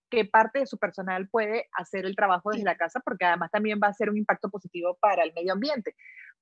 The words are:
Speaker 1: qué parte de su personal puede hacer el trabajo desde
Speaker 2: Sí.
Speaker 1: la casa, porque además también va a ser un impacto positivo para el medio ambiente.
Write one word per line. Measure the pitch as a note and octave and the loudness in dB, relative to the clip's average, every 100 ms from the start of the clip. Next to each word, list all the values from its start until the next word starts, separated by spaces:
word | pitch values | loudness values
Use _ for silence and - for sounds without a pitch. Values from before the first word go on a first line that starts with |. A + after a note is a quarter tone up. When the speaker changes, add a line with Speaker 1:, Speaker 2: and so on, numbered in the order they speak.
| _ | _
Speaker 1:
qué | A#3 G#3 | -2 4
parte | A3 A3+ C#4 | 6 4 2
de | C4 | -4
su | A3+ | -4
personal | G3 F#3 F#3+ F#3 G3 | -6 -4 -6 -4 -2
puede | A#3 G#3+ A3+ - | -2 0 -2 -4
hacer | - F3 G3 F#3+ | -8 -8 -6 -6
el | G3 | 0
trabajo | G3+ F3 G#3 | 2 2 0
desde | G#3+ | -2
Speaker 2:
Sí. | G3 | -2
Speaker 1:
la | E3 | -2
casa, | E3+ B3+ | -2 -4
porque | - F#3 F3+ | -6 0 2
además | F3 E3 | 2 0
también | G#3 G#3+ G#3 | -2 0 2
va | G3+ | 0
a | |
ser | G3+ G#3 | 0 -2
un | G#3 | 0
impacto | G#3 G3+ G3+ | 0 -2 -4
positivo | G3 - F3 F3 F3 | -10 -12 -6 -4 2
para | G#3 F#3 | 2 4
el | D#3+ | 0
medio | E3 F3+ | -2 -4
ambiente. | F#3+ C#4 C#4 - - - - - - | -2 -2 -4 -6 -12 -16 -20 -20 -20